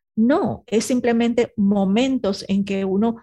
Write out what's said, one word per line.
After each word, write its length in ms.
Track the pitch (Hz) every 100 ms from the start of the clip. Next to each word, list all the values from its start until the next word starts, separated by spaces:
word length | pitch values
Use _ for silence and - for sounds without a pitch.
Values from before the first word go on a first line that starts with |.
| _ -
No, 480 | 226 320 247 113 -
es 180 | 214 214
simplemente 680 | 247 240 233 233 240 233 -
momentos 880 | 196 202 190 202 269 262 196 196 -
en 160 | 196
que 220 | 196 196 196
uno 320 | 190 226 226